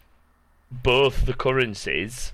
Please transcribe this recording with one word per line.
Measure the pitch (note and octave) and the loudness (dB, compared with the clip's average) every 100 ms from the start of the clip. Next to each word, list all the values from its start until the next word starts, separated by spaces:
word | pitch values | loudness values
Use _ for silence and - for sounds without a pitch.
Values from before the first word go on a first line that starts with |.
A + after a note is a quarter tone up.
| _ _ _ _ _ _ _ | _ _ _ _ _ _ _
both | B2 C3 B2 C#3 - B2+ | -4 2 4 4 4 0
the | |
currencies | B2 C3 C3 B2 G2+ - C#2 G#2 B2 - | 0 0 0 -2 -4 -6 -4 -4 -6 -10